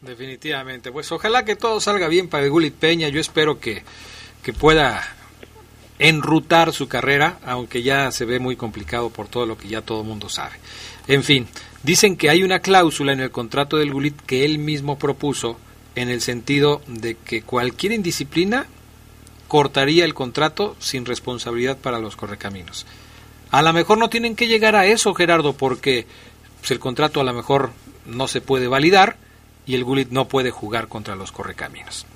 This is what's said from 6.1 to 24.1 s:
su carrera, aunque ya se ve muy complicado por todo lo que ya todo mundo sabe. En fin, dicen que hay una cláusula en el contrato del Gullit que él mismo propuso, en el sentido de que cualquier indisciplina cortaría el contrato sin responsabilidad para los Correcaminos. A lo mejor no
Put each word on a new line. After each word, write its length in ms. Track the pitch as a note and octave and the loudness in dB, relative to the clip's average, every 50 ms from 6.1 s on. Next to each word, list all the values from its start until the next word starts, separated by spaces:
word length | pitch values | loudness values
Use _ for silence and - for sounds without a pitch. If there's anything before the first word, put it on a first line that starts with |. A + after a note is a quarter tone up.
| D#3+ D3+ C#3 C#3+ D3+ D#3+ - - E3+ E3 E3 D#3+ | 4 4 2 2 2 2 2 4 4 4 4 4
su 160 | D3+ - C#3+ A#2 | 0 -4 -6 -4
carrera, 500 | - B2+ A#2+ B2+ C#3 C#3+ D3 E3 F#3 - - | -4 -4 0 2 2 4 2 2 0 -4 -10
aunque 380 | B2+ B2+ B2 B2 A2+ - B2+ A#2+ | -8 -6 -6 -6 -6 -6 -2 0
ya 260 | C3 C#3 C#3 C#3 C3 | 2 2 2 0 0
se 120 | A#2+ - B2+ | -2 -4 -4
ve 160 | A2 B2 B2+ | -2 -2 -2
muy 160 | B2+ B2+ B2+ | -2 -4 -6
complicado 540 | A#2 - A2+ G2+ G#2 G2+ - - A#2+ A#2+ A#2 | -6 -8 -10 -10 -10 -10 -6 -6 -4 -4 -6
por 180 | - - G#2+ G2 | -6 -10 -14 -8
todo 180 | - B2 B2 | -6 -4 -4
lo 120 | A2+ A2 G#2+ | -4 -6 -10
que 100 | - G2+ | -10 -10
ya 140 | G#2+ A2 | -8 -8
todo 240 | G#2+ - A2+ A2 G#2+ | -6 -6 -8 -6 -6
mundo 240 | G#2+ A2 G#2 G2+ - | -8 -10 -10 -10 -10
sabe. 260 | - - D#2 - - - - - - - - - - - - - | -10 -10 -10 -10 -14 -18 -20 -20 -20 -18 -18 -18 -18 -20 -2 2
En 120 | C3+ C#3 | 2 2
fin, 260 | B2+ C#3+ D3 C3+ A#2+ - - - - - - - - | 4 2 2 0 0 -4 -12 -20 -20 -20 -20 -10 -2
dicen 320 | C3 F3 E3+ - G#3 F#3 | 0 2 4 4 4 2
que 140 | D3 - D3+ | 4 2 4
hay 140 | D3+ F3 F#3+ | 4 4 4
una 180 | F#3 F#3 F3 | 2 0 0
cláusula 500 | - F#3 F#3+ F#3 F3+ D#3+ - - D3 C#3 | 2 4 6 6 6 6 2 0 0 0
en 80 | C#3 C3+ | 0 0
el 100 | C3 B2+ | -2 -6
contrato 460 | - - A#2+ A2+ - C3+ C#3+ C#3+ D#3 | -6 -6 -8 -4 -2 -2 -2 0 0
del 160 | D#3 D3+ C#3+ | 0 0 0
Gullit 300 | C#3 C#3 C#3 D3 C#3+ D3 | -2 -2 -4 -4 -6 -6
que 240 | - - C3+ B2+ C3+ | -8 -4 0 0 2
él 120 | D3 D#3 D3+ | 2 0 -2
mismo 400 | D3+ D3+ D3+ D3 C#3 C#3+ C#3+ C#3+ | -2 -4 -4 -4 -4 -6 -6 -2
propuso, 600 | - C#3+ C#3 - - D3 C3 - - A#2+ A#2 - - - - - - - - | -2 -2 -2 0 -2 -4 -2 -2 -4 -6 -6 -8 -16 -20 -20 -20 -20 -12 -6
en 120 | - B2 B2 | -6 -4 -2
el 140 | B2 A#2+ | -2 -4
sentido 600 | - - B2 A#2+ A2+ - C#3 C#3+ C#3 D3 C#3+ - - - | -4 -4 -6 -6 -4 -2 0 2 4 4 2 0 -4 -12
de 300 | A#2+ A2+ G#2+ A#2 A2 - | -14 -8 -8 -8 -8 -8
que 240 | - - - A2+ | -10 -8 -8 -8
cualquier 500 | A2 - - B2 A#2+ B2 A#2+ - - G3 | -6 -4 -2 -2 -2 -2 -4 -4 -4 -2
indisciplina 760 | A3+ A3+ G3 F3 D#3 - D3+ C#3 - D#3+ F3 G3 A3+ C4 C#4 - - - - - - - - - - - - - - - - - | -2 -2 -2 -4 -4 -6 -8 -6 -2 -2 0 0 0 -2 -4 -6 -14 -20 -20 -20 -20 -20 -20 -20 -20 -20 -20 -20 -20 -20 -14 0
cortaría 560 | - D3+ C#3+ C3+ - C#3+ C3+ C#3 D#3 E3+ F3 | 2 2 2 4 2 0 2 4 4 4 2
el 80 | D#3+ D3 | 2 0
contrato 640 | - C3+ B2 A#2 - D3+ D#3 D3+ - G3+ G#3 - - | -4 -8 -6 -2 0 -2 -2 0 -2 -6 -6 -6 -8
sin 260 | - - - C3 B2 | -10 -8 -6 -6 -6
responsabilidad 720 | A#2+ B2 A2+ - - B2 A#2+ - B2 A#2+ A#2 A#2+ B2+ C3+ C3+ | -6 -8 -6 -6 -8 -8 -6 -6 -6 -4 -2 -2 -2 -2 -4
para 220 | - C#3 B2 A#2 | -4 -6 -4 -4
los 160 | A2 G#2+ G2 | -6 -8 -10
Correcaminos. 720 | - - G2+ G2+ G2+ - G2+ G2 F#2+ F2 E2 - - - - - - - - - - - - - - - - | -10 -10 -10 -10 -10 -10 -10 -10 -10 -14 -14 -14 -16 -16 -16 -20 -20 -20 -20 -20 -20 -20 -20 -20 -20 -10 0
A 100 | - C3 D3+ | 2 4 4
lo 100 | E3 E3 | 6 4
mejor 240 | E3+ E3 - G#3+ G#3+ | 2 4 4 4 4
no 120 | A#3 A3 | 4 0